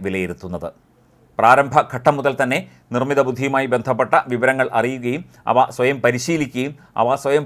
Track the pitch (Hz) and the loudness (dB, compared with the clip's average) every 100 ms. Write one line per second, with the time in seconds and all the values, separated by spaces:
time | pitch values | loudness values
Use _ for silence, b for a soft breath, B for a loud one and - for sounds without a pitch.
0 | 95 95 90 87 92 87 85 - _ _ | -6 -4 -6 -8 -10 -10 -10 -14 _ _
1 | _ _ _ - 113 131 139 143 - 127 | _ _ _ 2 6 6 4 2 0 0
2 | 139 143 135 131 131 143 185 b b 120 | 0 2 0 0 -2 -2 -6 b b -4
3 | 127 143 127 127 135 135 135 123 120 123 | 0 2 2 0 -2 0 0 -2 -2 -2
4 | 127 - - 123 127 135 127 113 117 131 | 2 0 0 -2 0 0 0 0 -2 -4
5 | 120 139 180 b - 117 127 - 127 135 | -6 -6 -10 b -2 2 2 0 -2 0
6 | 120 123 123 165 139 123 135 147 b - | 0 0 -2 -2 -2 -4 -6 -8 b -2
7 | 117 139 139 147 | 0 0 0 0